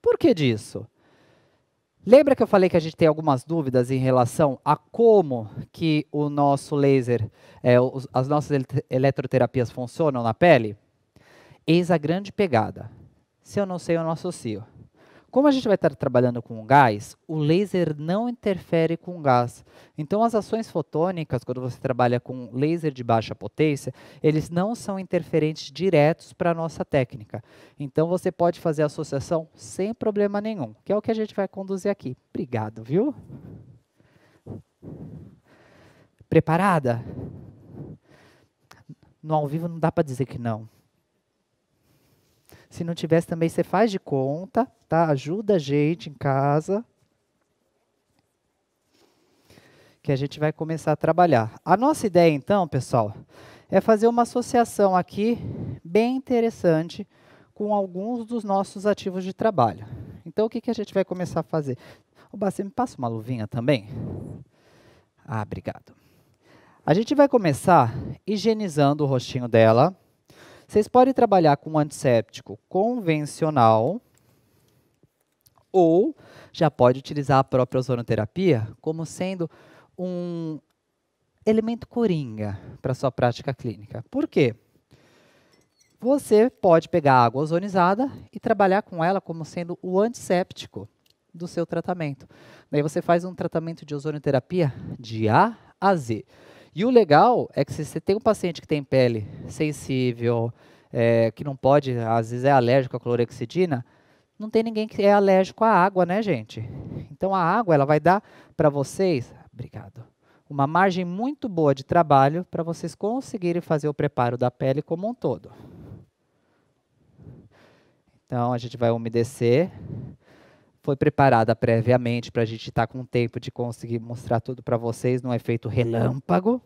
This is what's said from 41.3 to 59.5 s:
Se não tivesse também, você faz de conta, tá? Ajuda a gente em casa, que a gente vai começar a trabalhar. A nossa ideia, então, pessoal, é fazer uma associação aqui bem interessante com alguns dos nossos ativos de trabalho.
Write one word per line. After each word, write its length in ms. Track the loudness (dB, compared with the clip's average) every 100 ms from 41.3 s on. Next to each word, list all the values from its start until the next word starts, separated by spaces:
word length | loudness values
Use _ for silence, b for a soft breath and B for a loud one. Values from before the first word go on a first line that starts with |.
| _ _ _ _ _ _ _ _ _ _ _ _ b b
Se 160 | -10
não 100 | -8
tivesse 320 | -6 0 0
também, 240 | 0 -4 -2
você 140 | -2
faz 260 | -2 0 0
de 80 | -2
conta, 760 | -4 -4 -2 -6 -4 -4 -4 _ _
tá? 200 | 0 2
Ajuda 480 | 0 -2 -6 0
a 20 | 0
gente 500 | 2 0 0 -2 -10
em 60 |
casa, 720 | -6 -2 0 2 0 0 -6 -6 _ _ _ _ _ _ _ _ _ _ _ _ _ _ _ _ _ _ _ _ _ _ _ _ _ b b b b b b
que 80 | -4
a 40 |
gente 240 | -2 -4 -4
vai 140 | -4
começar 380 | -4 -8 -4 -2
a 40 |
trabalhar. 640 | 0 2 4 4 4 2 -6
A 100 | 0
nossa 300 | 2 2 0
ideia, 260 | 2 4 4
então, 360 | 4 0 0 0
pessoal, 480 | -4 -2 -2 -2 -8 -20 B B B B
é 100 | 0
fazer 260 | 4 4 4
uma 140 | 2
associação 760 | -2 -2 0 0 0 2 2
aqui 440 | 2 -2 -4 -2 -2 B B B B
bem 320 | -2 0 0
interessante 920 | -4 -2 -2 -2 0 0 0 -2 -12 -16 b b b b
com 180 | _ -4
alguns 500 | -4 -4 -8 -8 -8
dos 200 | -6 -8
nossos 420 | -2 -2 -4 -4
ativos 380 | -2 -2 -6 -8
de 100 | -10
trabalho. 540 | -2 -2